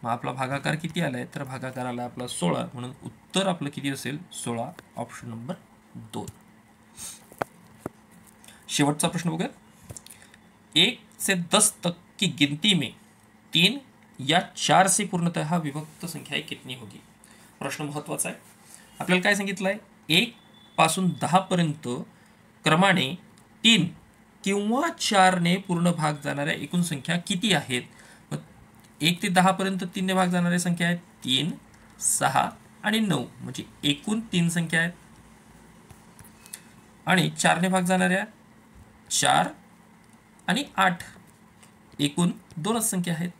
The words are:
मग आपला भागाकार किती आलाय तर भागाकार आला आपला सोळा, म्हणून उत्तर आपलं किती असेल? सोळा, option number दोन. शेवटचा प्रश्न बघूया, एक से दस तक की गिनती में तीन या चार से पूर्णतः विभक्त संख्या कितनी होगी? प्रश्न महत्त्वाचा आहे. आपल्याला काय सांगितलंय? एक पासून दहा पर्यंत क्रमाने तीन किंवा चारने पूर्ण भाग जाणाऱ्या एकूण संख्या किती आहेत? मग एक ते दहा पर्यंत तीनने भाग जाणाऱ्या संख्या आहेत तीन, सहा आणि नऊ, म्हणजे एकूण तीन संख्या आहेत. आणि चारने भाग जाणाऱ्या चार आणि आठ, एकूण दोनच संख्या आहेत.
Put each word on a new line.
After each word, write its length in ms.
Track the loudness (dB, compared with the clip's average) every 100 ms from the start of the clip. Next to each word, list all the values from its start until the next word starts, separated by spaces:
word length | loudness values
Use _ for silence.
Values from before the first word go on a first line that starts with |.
मग 80 | -2
आपला 220 | -4 -4
भागाकार 420 | -6 -4 -4 -2
किती 260 | -4 -4 -4
आलाय 260 | -4 -4 -8
तर 100 | -10
भागाकार 420 | -10 -8 -8 -6 -6
आला 180 | -6
आपला 220 | -8 -8 -10
सोळा, 400 | -2 0 0 -4
म्हणून 180 | -8 -12 -12
उत्तर 440 | -16 -16 -4 -2 0
आपलं 220 | -2 -6
किती 220 | -6 -6
असेल? 280 | -6 -8 -8 -12
सोळा, 380 | -12 -8 -6 -8 -12 -18 -12
option 320 | -12 -12 -12
number 260 | -12 -10 -12 -14 -20 _
दोन. 320 | -18 -12 -12 -12 -16 -20 -20 _ _ _ -16 -16 -16 -20 -12 -12 -12 -20 -16 -16 -16 -20 -20 -20 -20 -20 -20 -8
शेवटचा 400 | 0 2 2 -2
प्रश्न 220 | -2 -4
बघूया, 180 | -4 -6 -8 -20 -20 -20 -20 -20 -20 -20 -20 -20 _ _
एक 260 | 2 2 2 -14 -8
से 140 | -2 -2 2
दस 200 | 2 2 0
तक 80 | -6 -6 -14 -4
की 80 | -2
गिनती 480 | 2 0 2 2
में 160 | 2 0 -8 -20 _ _ _ _
तीन 240 | 2 2 0 -10 -20 -20 -12
या 220 | 0 0
चार 460 | 0 -6 4 6 6
से 180 | 2
पूर्णतः 520 | 0 -2 -2 -2 -2 -2
विभक्त 500 | -2 -8 -12 -12 -12
संख्या 340 | -12 -6 -6
कितनी 340 | -6 -14 -12
होगी? 280 | -14 -14 -20 -20 _ -20 -20 -20 -12
प्रश्न 260 | -10 -6
महत्त्वाचा 440 | -6 -6 -8 -6 -6
आहे. 100 | -8 -18 -20 -20 -20 -20 -10
आपल्याला 220 | 0 2
काय 120 | 2
सांगितलंय? 400 | 2 0 -2 -2 -2 -8 -20 2
एक 280 | 2 2 -6 -20 -20 -14 2
पासून 360 | 2 4 0 0
दहा 180 | 2 2
पर्यंत 500 | 2 0 0 -2 -6 -6 -8 -16 -20 _ _ _
क्रमाने 500 | 0 4 6 4 2 -4 -14 -20 -20 2
तीन 240 | 6 6 4 -4 -20 _ _ -8
किंवा 440 | -4 -2 0 0 0
चारने 680 | -2 2 6 6 6 2 0
पूर्ण 360 | 0 2 2
भाग 220 | 2 0 -2
जाणाऱ्या 300 | -4 -4 -2
एकूण 280 | -4 -2 0
संख्या 340 | 0 -2 -2 -4
किती 340 | -2 -2 2
आहेत? 300 | 2 0 -6 -6 -18 -20 -20 -12
मग 80 | -12 -12 -20 -20 -20 -20 -2
एक 220 | 0 0
ते 60 | 0
दहा 220 | 4 4
पर्यंत 340 | 4 -2 -4 -6
तीनने 200 | -4 -2
भाग 120 | 2 2
जाणाऱ्या 340 | 2 2 0
संख्या 260 | 0 0 0
आहेत 120 | -2
तीन, 520 | -6 -12 -2 0 0 -6 -14 -20 -20 -6
सहा 500 | -2 0 2 2 0 -4 -20 -6
आणि 160 | 0 0
नऊ, 260 | 2 0 -2 -10
म्हणजे 240 | -12 -10 -12 -6
एकूण 360 | -2 -2 -2 -4
तीन 280 | -2 0 0
संख्या 320 | 0 -2 0
आहेत. 120 | -2 -4 -20 -20 -20 -20 -20 -20 -20 -20 -20 -20 -20 -20 -20 -20 -20 -20 -20 -20 -20 -12 2
आणि 240 | 2 2
चारने 380 | 2 2 4 4
भाग 140 | 2
जाणाऱ्या 420 | 2 2 4 2 -2 -12 -20 -20 -20 -20 -20 -20 -6
चार 380 | 0 4 4 2 -4 -20 -20 -20 -20 -20 -20 -20 -12 -2
आणि 180 | -2 -2 2
आठ, 220 | 2 2 -10 -18 -20 -20 -20 _ -20 -20 -20 -2
एकूण 320 | -2 2 -2 -2 -12 -8
दोनच 340 | -2 -2 -2
संख्या 240 | -2 -4
आहेत. 160 | -4 -6